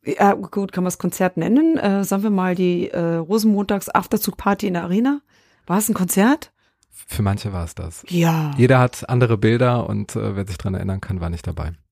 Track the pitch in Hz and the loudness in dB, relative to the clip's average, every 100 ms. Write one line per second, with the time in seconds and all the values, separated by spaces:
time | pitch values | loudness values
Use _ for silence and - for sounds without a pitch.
0 | - - 202 196 196 - 196 - 180 175 | -4 2 2 2 -2 -6 -4 -2 -2 -2
1 | 180 - 185 180 170 240 330 320 202 196 | -4 0 -2 0 2 4 4 2 2 0
2 | 196 196 214 196 185 180 180 175 185 - | 0 0 0 0 0 2 0 0 -2 -2
3 | 170 170 165 220 220 202 202 202 - - | -2 -2 0 2 2 2 0 -2 0 -2
4 | 175 214 - - - 196 202 175 170 190 | 0 -2 -2 -4 -2 0 -2 -4 -2 0
5 | 254 285 _ _ _ _ _ 180 214 208 | 0 -2 _ _ _ _ _ -2 0 0
6 | 185 - 214 302 - _ _ _ _ - | 0 2 4 2 -2 _ _ _ _ -20
7 | - - 101 98 110 95 85 - 85 - | -10 -2 0 0 -4 -6 -8 -8 -12 -12
8 | - 175 165 160 156 139 123 131 123 - | -4 0 2 2 -2 2 4 6 4 -2
9 | - 123 123 110 110 117 123 123 - 104 | -2 2 2 4 4 4 2 0 -2 -4
10 | 101 110 107 98 98 90 101 95 95 95 | -4 -4 -4 -4 -6 -6 -4 -4 -4 -6
11 | - 95 85 85 - 82 78 85 _ | -4 -4 -4 -6 -6 -6 -8 -10 _